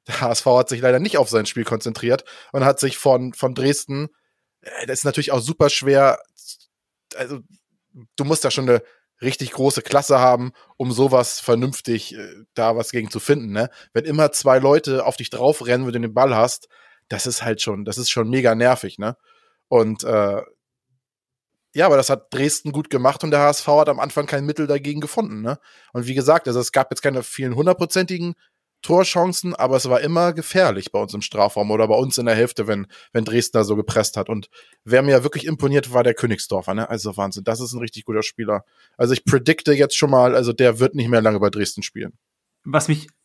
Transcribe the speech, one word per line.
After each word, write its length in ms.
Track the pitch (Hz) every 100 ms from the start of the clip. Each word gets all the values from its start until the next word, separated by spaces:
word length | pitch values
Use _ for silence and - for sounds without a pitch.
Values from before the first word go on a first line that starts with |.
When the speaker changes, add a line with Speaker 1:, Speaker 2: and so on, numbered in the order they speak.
| -
Speaker 1:
Der 140 | -
H 100 | 123
S 100 | 117
V 160 | 135 127
hat 100 | 127
sich 120 | 120
leider 200 | 127 127
nicht 180 | 202 151
auf 100 | 113
sein 180 | 113 104
Spiel 180 | 120
konzentriert 600 | 110 113 120 113 117 135 - - -
und 120 | 143
hat 140 | 131 135
sich 200 | 139 -
von, 360 | 143 127 127
von 200 | - 127
Dresden, 540 | 127 135 139 - 139 147 _ _ _ _ _
äh, 260 | - - -
das 140 | 131
ist 40 |
natürlich 280 | 143 147 143
auch 80 | 131
super 300 | 117 165 147
schwer, 500 | - 135 139 135 - - _ - - _ _ _ _ - -
also 240 | 127 139 - _ _ _ _ - 113
du 100 | -
musst 200 | 139 156
da 80 | 131
schon 160 | 143 131
eine 140 | 117 - _ _ -
richtig 300 | 127 - 131
große 280 | - 135 127
Klasse 380 | - 139 139 135
haben, 340 | 127 123 123 - _ -
um 160 | 127
sowas 480 | 117 135 127 120 -
vernünftig, 760 | - 117 127 - - 113 -
äh, 200 | 110 101 92 113
da 240 | - 113 117
was 140 | 110
gegen 200 | 120 107
zu 80 | 110
finden, 320 | - 147 113
ne? 200 | 104 127 - -
Wenn 100 | 151
immer 260 | 156 151 151
zwei 260 | - 135 131
Leute 480 | 135 156 147 131 113
auf 100 | -
dich 140 | 120
drauf 340 | 113 131 151
rennen, 220 | 120 123 127
wenn 80 |
du 60 | 117
den 120 | 117
Ball 240 | 113 131 113
hast, 320 | 120 - _ _ _ _ -
das 180 | 104 127
ist 160 | -
halt 200 | 113 107
schon, 240 | - 101 104
das 100 | 101
ist 140 | 120
schon 180 | 123 110
mega 260 | 131 123
nervig, 440 | 113 123 123 95 -
ne? 180 | 104 - _ _ _ _ -
Und, 360 | 123 110 107
äh, 380 | - 110 101 101 - _ _ _ _ _ _ _ _ _ _ _ _
ja, 120 | 143 180
aber 100 | 139
das 140 | 127
hat 160 | 135 -
Dresden 380 | 131 143 - 151
gut 180 | 143 147
gemacht 340 | 135 127 -
und 60 | 156
der 100 | 147
H 80 | 147
S 120 | 143
V 180 | - 147
hat 80 | 147
am 120 | 143
Anfang 260 | 139 - 143
kein 180 | 143
Mittel 220 | 143 151 147
dagegen 340 | 143 139 147
gefunden, 400 | 151 - 208 107
ne? 180 | 113 143 _ _ _
Und 120 | 123 123
wie 80 |
gesagt, 320 | 131 131 165 131
also 140 | 123
es 120 | 120
gab 180 | 135 131
jetzt 100 | -
keine 220 | 143 131
vielen 320 | - - 131
hundertprozentigen 800 | 120 170 185 170 185 180 180 175 - _ _ _ _
Torchancen, 720 | - 175 185 180 180 175 180
aber 220 | - 127 131
es 120 | 135
war 140 | 123
immer 320 | 147 170 175
gefährlich 580 | 160 - 190 170 98 -
bei 80 | 101
uns 120 | 101
im 80 | 104
Strafraum 480 | - 104 101 107 104
oder 180 | 107 110
bei 80 | 110
uns 220 | 135 127
in 80 | 120
der 100 | 110
Hälfte, 320 | 120 - 107
wenn, 180 | 101 95 - -
wenn 140 | 117
Dresden 320 | 110 117 - 117
da 80 |
so 100 | 104
gepresst 440 | 107 104 113 104 107
hat. 100 | 95
Und 200 | 110 - - _ _
wer 180 | 107 123
mir 220 | 139 131
wirklich 220 | 139 143 147
imponiert, 460 | 147 139 139 123
war 120 | 123
der 100 | 120
Königsdorfer, 600 | 113 120 101 - 98 -
ne? 140 | 104 113
Also 280 | 113 104 98
Wahnsinn, 260 | 98 101
das 160 | 98 113
ist 140 | 123
ein 80 | 123
richtig 240 | 117 107
guter 180 | 110 107
Spieler. 420 | 107 - 104 104 - _ _ -
Also 180 | 123
ich 100 | 127
predikte 480 | - 135 123 156 -
jetzt 240 | 143 143 -
schon 140 | 143
mal, 260 | 135 123 123
also 160 | 120
der 260 | 113 123 110
wird 160 | 127
nicht 140 | 143 120
mehr 140 | 117
lange 180 | 110 104
bei 100 | 104
Dresden 320 | 101 98 -
spielen. 300 | - 110 110 - _ _ _ _
Speaker 2:
Was 220 | - 151 151
mich 220 | 151 - _